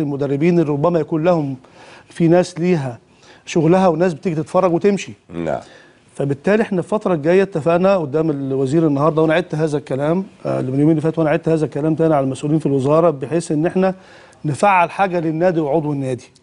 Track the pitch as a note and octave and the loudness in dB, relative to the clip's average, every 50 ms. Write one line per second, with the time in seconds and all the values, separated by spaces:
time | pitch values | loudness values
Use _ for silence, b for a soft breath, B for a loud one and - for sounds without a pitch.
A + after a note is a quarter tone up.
0 | D#3+ C#3+ C#3+ C3 C#3+ C3+ C#3+ C3+ D#3 F3+ F3 E3+ D#3+ C#3 D3+ C#3+ D3 F3 F3 E3 | -4 -4 -4 -4 -4 -2 -2 0 2 2 4 4 2 0 0 0 0 0 2 0
1 | D3+ D#3 E3+ D#3+ D#3 F3+ F3 D#3+ D3 C#3 C3+ B2 B B B B B B B B | -2 0 -2 0 2 2 2 2 0 -4 -6 -10 B B B B B B B B
2 | B B - - E3+ D#3+ E3+ F3+ F3 F3+ - D#3+ E3+ F3+ F3+ D#3 C3+ C3 A2+ - | B B -4 0 2 4 4 4 2 0 -2 -4 0 0 0 0 -2 -6 -10 -12
3 | _ b b b b b b b b - - F3+ D3+ D#3+ F3+ F#3 F#3+ F#3 D#3+ D3+ | _ b b b b b b b b -4 -2 0 4 4 4 4 4 4 2 2
4 | F3+ F#3+ D#3+ C3 - E3 D#3 D#3 D3 - - F#3 F#3+ F3+ E3 E3 - G3+ G3+ - | 0 -2 -2 -4 -4 -4 -4 -4 -6 -2 0 0 2 2 0 2 2 0 0 0
5 | - - G#2 _ _ - F2+ E2+ E2+ D#2 C#2 - - B B B B B B B | -4 -10 -16 _ _ -14 -10 -8 -4 -4 -4 -6 -8 B B B B B B B
6 | B B _ - C#3+ C#3 C#3 C3+ - F#3+ G#3 A3 A3 - G3+ F3 D#3 - - - | B B _ -6 -4 -4 -4 -4 0 0 0 0 0 -2 -2 -4 -4 -2 -4 -4
7 | - F#3+ F3+ D3+ C3+ D#3+ F3+ F#3+ G3 F#3+ - D#3+ B2+ E3+ E3+ F3 F#3 F#3+ G3 F#3 | -2 -2 -2 0 0 2 2 2 2 0 -2 -2 0 0 2 2 2 2 2 2
8 | D#3+ C3+ C3 D#3 D#3+ D#3+ D3 C#3 C#3 C3+ C3+ C3+ C#3 C3 C#3+ E3+ E3 D#3 C#3+ C3+ | -2 -2 -2 -2 0 -2 -2 -4 -4 -4 -2 -2 -2 0 0 2 2 2 0 2
9 | D3 E3 D3+ D#3 D#3+ D#3+ D#3 F3 F3 - - D3+ D#3+ D#3 C#3+ C#3+ D3 - C#3 C3 | 0 0 2 2 2 2 2 0 -2 -4 -4 -4 -2 -2 -2 -4 -4 -4 -6 -4
10 | C#3+ D3+ E3+ F#3+ F#3+ - - _ - C#3 C3+ C3+ C3+ C3 C3 C#3 D3 D#3 E3 D3+ | -2 -2 -2 -2 -4 -8 -12 _ -8 -6 -4 -4 -4 -2 0 2 2 4 2 2
11 | C#3+ D#3+ D#3 E3 E3 D3+ D#3 E3 - D#3+ E3 D#3 D3+ B2 - C#3+ D3 D#3+ D#3+ C3+ | 0 -2 -2 0 0 0 0 0 0 0 0 0 0 -2 -4 -4 -2 -2 0 0
12 | E3 D#3+ D#3 C#3 C3+ C3+ C3 - - D3 D3+ D#3 - D3+ C#3 C#3 B2+ C#3+ D3+ D#3+ | 2 2 2 2 0 -2 -4 -6 -4 -2 -2 0 0 0 0 0 2 2 2 4
13 | E3+ E3+ D3+ C3+ C#3 B2+ D3+ E3+ E3+ - D#3+ D3 D#3+ F3 - F#3 F#3 F#3+ F#3 B | 4 2 0 0 -6 -4 -4 -4 -4 -2 -2 -2 -2 0 0 0 0 0 -2 B
14 | B B B B B B B B - D3+ C3+ - - G3+ F#3+ F3+ E3+ E3 - - | B B B B B B B B -6 -6 -2 2 2 2 4 4 2 0 0 -2
15 | G3 G3 F3 F3 D#3 E3 D#3 D#3+ F3 F#3 E3+ E3 D#3 C#3 C#3 E3 C#3+ D3+ D3 C#3 | -2 0 0 -2 -2 -2 -2 0 0 2 2 0 0 0 0 -2 0 -2 -4 -4
16 | C3+ C3 B2+ A#2+ - - _ _ | -4 -4 -6 -6 -8 -18 _ _